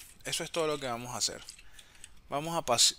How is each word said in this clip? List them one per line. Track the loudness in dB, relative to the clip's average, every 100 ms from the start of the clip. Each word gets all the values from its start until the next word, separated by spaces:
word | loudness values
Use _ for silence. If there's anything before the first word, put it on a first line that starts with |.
| -18 -10
Eso | -4 -2 -2
es |
todo | 0 0
lo | 0
que | -2
vamos | -4 -4
a | -2
hacer. | -2 -2 -12 -16 -18 -18 -20 -20 -18 -18 -6
Vamos | -4 -2 0
a | 4
pas-, | 6 6